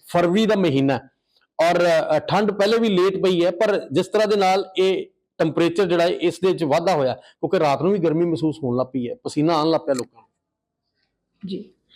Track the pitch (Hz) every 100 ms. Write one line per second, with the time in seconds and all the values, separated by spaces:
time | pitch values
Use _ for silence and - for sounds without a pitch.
0 | - - 175 196 220 214 175 135 139 127
1 | - _ _ _ _ - 165 175 175 160
2 | - 156 - 185 208 202 202 233 226 185
3 | 190 190 190 175 175 175 214 196 - 139
4 | 180 214 214 208 185 190 185 - 190 170
5 | - _ _ - 160 165 170 170 190 175
6 | 170 - 170 - 190 156 156 156 175 160
7 | 131 113 - _ - 185 151 135 165 208
8 | 160 156 175 151 156 - 131 123 127 131
9 | 120 107 135 151 156 160 156 156 - 127
10 | 113 _ _ _ _ _ _ _ _ _
11 | _ _ _ _ 185 190 - _ _